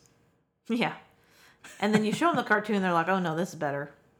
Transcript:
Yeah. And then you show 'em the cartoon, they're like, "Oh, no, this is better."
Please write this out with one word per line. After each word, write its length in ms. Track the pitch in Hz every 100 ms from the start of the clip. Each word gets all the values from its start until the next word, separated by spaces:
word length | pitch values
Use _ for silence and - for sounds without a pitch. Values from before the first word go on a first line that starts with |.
| _ _ _ _ _ _ -
Yeah. 240 | 233 160 - - _ _ _ - _ - -
And 120 | 208
then 120 | 214 214
you 80 |
show 160 | - 330
'em 80 | 294
the 60 |
cartoon, 380 | 240 208 208 208
they're 120 | 185
like, 160 | 170 165
"Oh, 100 | 190
no, 160 | 180 156
this 140 | 190
is 60 | 156
better." 360 | 151 143 143 - _ _